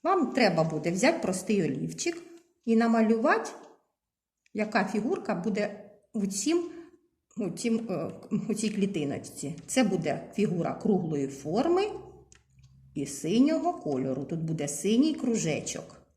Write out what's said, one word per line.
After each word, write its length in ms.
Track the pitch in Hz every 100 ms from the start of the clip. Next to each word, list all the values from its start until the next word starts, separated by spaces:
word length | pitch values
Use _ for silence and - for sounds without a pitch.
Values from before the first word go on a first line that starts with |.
Вам 300 | 311 370 277
треба 320 | - 220 165
буде 260 | 160 156 170
взяти 280 | 180 247 339
простий 460 | - 190 - 208
олівчик 580 | 156 139 160 - - 339 - - _ _
і 120 | - 226
намалювати, 720 | 226 226 220 226 262 440 - - - - _ _ _ _ _ _ _
яка 300 | 202 214 233
фігурка 500 | 190 220 226 392 -
буде 560 | 185 220 196 208 - - - _
у 140 | 220 196
цім, 440 | - 294 349 339 - - _ _ _ _ -
у 140 | 196
цім, 360 | - 240 226 226
е, 200 | 175 160 - - 226 -
у 60 |
цій 160 | - 220
клітиночці. 880 | 208 196 160 139 127 - - 143 - -
Це 180 | -
буде 460 | 214 185 156 151 -
фігура 400 | - 147 175 160
круглої 520 | - 220 185 165 151 135
форми 560 | - 151 185 320 349 415 - - - - _ _ _ - - -
і 120 | - 139
синього 680 | - 165 220 285 320 339
кольору. 520 | 349 - 131 135 131
Тут 160 | 135 165
буде 280 | 160 160 147
синій 460 | - 190 226 311
кружечок. 880 | 294 262 226 160 127 - - - - _